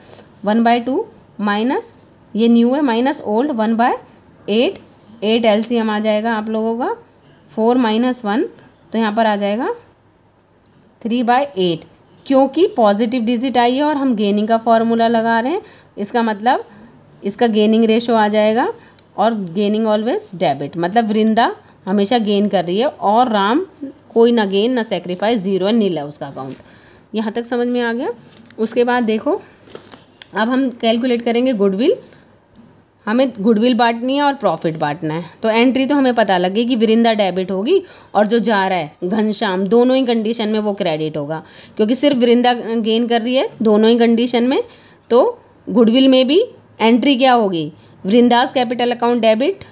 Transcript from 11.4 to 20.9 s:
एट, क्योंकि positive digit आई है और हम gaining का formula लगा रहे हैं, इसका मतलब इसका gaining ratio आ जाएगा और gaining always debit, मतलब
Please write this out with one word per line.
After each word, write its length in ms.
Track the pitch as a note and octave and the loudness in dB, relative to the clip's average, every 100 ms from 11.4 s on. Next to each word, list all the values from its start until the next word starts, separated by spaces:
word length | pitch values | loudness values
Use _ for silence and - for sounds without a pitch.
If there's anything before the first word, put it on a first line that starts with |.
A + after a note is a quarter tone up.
| C#4+ F#3+ | 0 -2
एट, 260 | F3+ E3 - _ _ - - | -2 -2 -8 _ _ -12 0
क्योंकि 400 | C4+ C#4 D#4 G#4 G#4+ | 2 2 2 0 2
positive 460 | G#3+ G3+ A#3 B3 | 2 2 0 -2
digit 320 | A3+ A#3+ C4 A#3+ | -2 -2 0 2
आई 160 | A#3+ B3+ | 2 2
है 60 | |
और 140 | D4 D4 | 0 0
हम 180 | C4+ G#3+ | -2 0
gaining 320 | G3+ G#3 G#3+ | 0 0 0
का 80 | A3+ | 0
formula 500 | A#3 A3+ A3+ A3+ A3+ | 2 2 2 2 2
लगा 300 | A3+ A3+ A3+ | 0 0 0
रहे 120 | B3 | 0
हैं, 80 | F#4+ - - _ - | -4 -8 -18 _ -12
इसका 240 | G3+ A#3+ | -6 -2
मतलब 420 | A3+ G3+ A3+ E4 - - - - _ - | -2 -2 0 -2 -4 -18 -20 -20 _ -12
इसका 240 | G3 - A#3+ | -8 -2 0
gaining 360 | G#3+ G#3+ A3 | 2 2 4
ratio 320 | A3+ A3 A#3+ A3+ | 4 2 2 0
आ 100 | G#3 | 2
जाएगा 380 | G#3+ G#3+ A3 F4 - - _ _ - | 2 2 2 -2 -4 -14 _ _ -2
और 180 | G#3+ A3 F3+ | -2 -2 -6
gaining 340 | E3+ G#3 G#3+ A3 | -2 -2 0 0
always 480 | G#3+ A3 G4+ - | 0 -2 -4 -6
debit, 420 | E3+ F3 C#3 C#3+ E3+ | -4 -2 -2 -6 -4
मतलब 320 | E3+ | -2